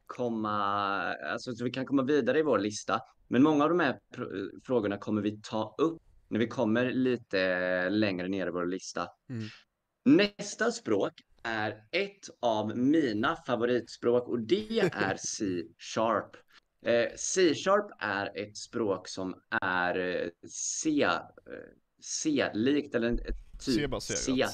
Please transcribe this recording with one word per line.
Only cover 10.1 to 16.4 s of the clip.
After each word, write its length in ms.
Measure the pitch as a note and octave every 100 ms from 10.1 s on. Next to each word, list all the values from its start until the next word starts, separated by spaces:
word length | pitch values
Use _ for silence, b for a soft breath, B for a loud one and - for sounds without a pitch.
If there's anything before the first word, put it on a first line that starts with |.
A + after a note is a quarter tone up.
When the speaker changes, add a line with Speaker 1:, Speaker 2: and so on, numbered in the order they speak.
| D#3 G3+ - - - A3+
Speaker 1:
språk 420 | A#3 - G2+ - - - _
är 260 | A#2 A2 G#2+ G#2+ -
ett 380 | F3 G3 - - -
av 360 | A#2+ G#2+ G#2+ A2
mina 580 | B2+ D#3+ C#3 G#2 C3+ E3
favoritspråk 920 | - A#2 A#2+ B2 A2+ - A#2+ A#2+ B2
och 120 | A#2
det 400 | A2 G3 G#3+ A3+
är 360 | F#3 - G2 G2
Speaker 2:
<laughs> 20 |
Speaker 1:
C 460 | - - G#2 F2 E2 - - -
sharp. 400 | A2+ G#2 - -